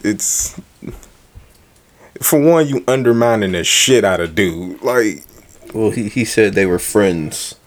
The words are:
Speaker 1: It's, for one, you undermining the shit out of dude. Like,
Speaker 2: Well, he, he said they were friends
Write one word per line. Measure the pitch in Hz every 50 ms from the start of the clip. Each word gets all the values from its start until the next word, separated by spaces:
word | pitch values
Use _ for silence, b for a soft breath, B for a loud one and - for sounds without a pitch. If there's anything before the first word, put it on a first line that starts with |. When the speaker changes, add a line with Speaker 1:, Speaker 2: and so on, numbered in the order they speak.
| -
Speaker 1:
It's, | 104 107 95 - - - - - - - - - _ _ _ - - - - - - _ _ _ _ _ - - _ _ _ _ _ b b b b b b b b b -
for | - - - 151
one, | 143 160 170 165 156 143
you | 135 123 - -
undermining | 131 131 127 120 117 117 120 120 117 110 104 95 90
the | 87 82
shit | - - - - - 131 120 101
out | 98 92 90
of | 87 85 80
dude. | 80 - 90 82 85 90 90 90 -
Like, | - 123 123 123 113 107 85 76 - - - - - - - - - - -
Speaker 2:
Well, | 110 110 104
he, | - - 110 104
he | - 127 120
said | - - - 110 101 95
they | 98 98
were | 92 90 87
friends | - - - 107 104 95 87 82 78 73 - - - - - - _